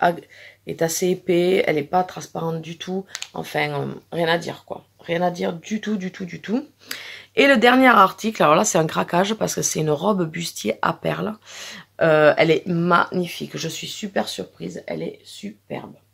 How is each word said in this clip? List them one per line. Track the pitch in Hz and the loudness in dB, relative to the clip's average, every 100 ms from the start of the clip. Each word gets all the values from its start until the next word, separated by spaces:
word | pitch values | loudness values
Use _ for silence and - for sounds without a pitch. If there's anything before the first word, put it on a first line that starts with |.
ag-, | 175 170 - - - _ - | 0 0 -10 -20 -20 _ -8
est | - | -2
assez | 165 - 180 | -2 0 0
épais. | 180 - 175 175 190 - | 0 2 2 4 2 2
Elle | 151 | 0
est | |
pas | 143 180 | 0 0
transparente | 180 165 - 175 165 165 | 0 -6 -10 -8 -6 -6
du | 160 170 | -8 -12
tout. | 185 190 190 - - | -6 -6 -8 -12 -12
Enfin, | - 160 151 147 143 | -10 -6 -4 -2 -4
euh, | 135 - - | -6 -10 -8
rien | 165 165 | -2 0
à | 170 | 0
dire, | 165 - - | -2 -12 -12
quoi. | - _ _ | -14 _ _
Rien | - 175 | -4 -2
à | 180 | 0
dire | 175 190 | -2 -6
du | 170 - 214 | -6 -8 -6
tout, | 208 208 | -4 -4
du | 185 | -6
tout, | - 175 | -8 -12
du | 160 | -10
tout. | - 247 302 _ - - - - - - | -4 -4 -6 _ -16 -14 -14 -18 -10 0
Et | 277 | 2
le | 247 | 4
dernier | 240 254 262 | 6 6 6
article, | 214 190 - 220 220 | 8 6 4 -4 2
alors | 156 165 | 4 4
là, | 214 | 4
c'est | 170 | 2
un | 156 | 0
craquage | 175 175 175 202 214 | -2 0 0 0 0
parce | 180 - | -2 -2
que | |
c'est | - 170 | -2 -2
une | 156 | 0
robe | 151 196 190 160 | 0 2 0 -2
bustier | 160 165 - 208 - | -4 -8 -6 -6 -2
à | 170 | -2
perles. | - 165 151 - 220 - - - 180 - - | 0 -4 -4 -6 -8 -16 -16 -16 -16 -10 0
Euh, | 160 156 151 - | 4 6 6 6
elle | 160 | 4
est | 160 - | 4 2
magnifique. | 170 175 170 - 180 175 - 151 156 | 0 4 4 2 -2 -4 -6 -10 -8
Je | 165 | -8
suis | - 131 | -8 -12
super | - 196 117 - | -10 -6 -4 -4
surprise. | - - - - - - | -8 -10 -10 -12 -10 -10
Elle | 80 | -8
est | - - | -8 -10
superbe. | - - - - - - - - _ | -18 -14 -14 -14 -12 -12 -12 -20 _